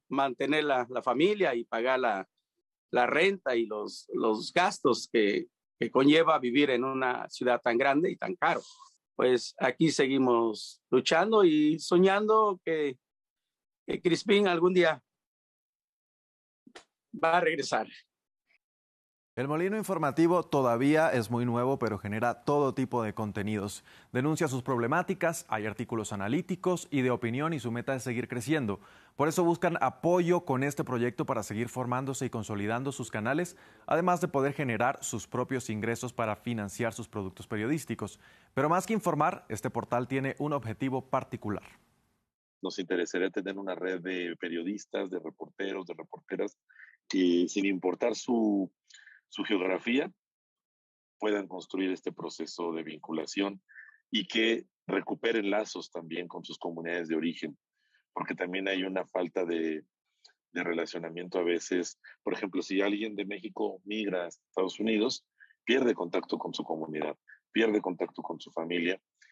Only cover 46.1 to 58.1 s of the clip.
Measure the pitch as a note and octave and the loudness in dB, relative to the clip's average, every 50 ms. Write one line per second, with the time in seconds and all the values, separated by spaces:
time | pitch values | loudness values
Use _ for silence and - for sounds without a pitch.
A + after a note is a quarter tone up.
46.1 | - - - - F#2+ F#2+ G#2 G#2 - _ _ _ _ - - - - _ _ - | -18 -20 -12 -8 -6 -4 -4 -6 -8 _ _ _ _ -20 -20 -20 -20 _ _ -4
47.1 | - F#2+ F#2 F2 F2 F2 F2 D#2+ - G2+ G2 G2 G2 F2+ F2+ F#2 F2 - A#2+ A#2 | 0 2 4 4 4 4 2 0 0 0 0 0 0 0 -2 -2 -2 0 -2 -2
48.1 | A2 - - - A#2+ A#2 A2 G#2+ G2+ G2 F#2+ F2+ _ _ _ - - - - - | -2 -4 -2 0 0 2 2 2 2 0 0 -4 _ _ _ -20 -20 -20 -20 -20
49.1 | - - _ _ - G2+ G2 G#2+ G#2+ F#2 F#2 F#2 F#2 E2+ - A#2 A#2+ C3+ D#3+ F#3+ | -20 -20 _ _ -10 -8 -4 -2 0 0 0 0 -2 -2 0 0 0 0 0 -2
50.1 | - _ _ _ _ _ _ _ _ _ _ _ _ _ _ _ _ _ _ _ | -6 _ _ _ _ _ _ _ _ _ _ _ _ _ _ _ _ _ _ _
51.1 | _ - G#2+ G#2+ G#2 G#2 F#2+ E2 F#2 F2+ E2+ - - F#2 F#2+ F#2 F#2 - - F2+ | _ -4 -2 0 0 0 -2 -6 -10 -12 -10 -6 -4 -2 0 0 -2 -2 -4 -6
52.1 | E2+ - F2 D#2 - - D#2+ - - - F2 E2+ D#2+ D#2+ D#2 D2+ D#2 D2+ - - | -8 -6 -8 -10 -8 -8 -10 -10 -8 -6 -4 -4 -4 -6 -6 -8 -12 -12 -10 -6
53.1 | D#2 D#2+ D#2 - - G2 G2 G2+ G2+ F#2+ _ _ - - - - - _ _ _ | -6 -6 -6 -4 -4 -2 -2 -4 -4 -8 _ _ -20 -20 -20 -20 -20 _ _ _
54.1 | - G#2+ F#2 - - A2+ A2 A2+ A2+ A#2 - _ _ _ _ - F#2 F#2+ - - | -4 -4 -4 -2 0 0 2 2 2 0 -2 _ _ _ _ -4 -2 -2 -2 -4
55.1 | F#2+ - - A#2 A2+ A2+ G2+ G2 G2+ G#2+ G#2+ - - F2+ E2 - - F2 E2+ D#2+ | -6 -4 -2 -2 0 0 0 0 0 -2 -2 -4 -8 -10 -10 -10 -12 -12 -10 -8
56.1 | E2 F2 F2+ E2+ - F2+ D#2+ - E2 - - F2 E2+ E2 E2 E2+ F2 F2 E2+ D#2 | -8 -8 -8 -8 -10 -14 -14 -14 -12 -10 -10 -8 -8 -8 -6 -4 -4 -4 -2 -2
57.1 | D#2+ D#2 D#2+ E2+ D#2+ - - D#2 C#2+ - _ _ _ _ _ _ _ _ _ _ | -2 -2 -2 -2 -4 -6 -8 -10 -12 -14 _ _ _ _ _ _ _ _ _ _